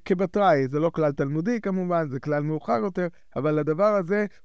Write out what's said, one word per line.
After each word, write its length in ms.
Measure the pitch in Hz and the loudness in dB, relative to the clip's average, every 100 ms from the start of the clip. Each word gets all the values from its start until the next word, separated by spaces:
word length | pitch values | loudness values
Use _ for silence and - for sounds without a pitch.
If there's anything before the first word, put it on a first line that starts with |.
כבתראי, 640 | - 185 190 214 190 143 131 | -2 0 0 2 4 4 2
זה 120 | 147 | 0
לא 100 | 165 | 0
כלל 220 | 160 151 | 2 0
תלמודי 500 | 139 139 156 190 233 | 0 -2 -2 -2 -2
כמובן, 480 | 202 185 180 170 151 | -2 -2 0 0 -2
זה 100 | 131 | -4
כלל 240 | 147 147 | -2 -2
מאוחר 360 | 151 156 - 226 | -2 -4 -2 -2
יותר, 240 | 202 185 175 - - | -2 -2 -6 -8 -10
אבל 240 | - 151 151 | -4 0 0
הדבר 360 | 151 156 214 | 0 2 2
הזה, 300 | 202 170 208 208 - | 2 0 -2 -2 -8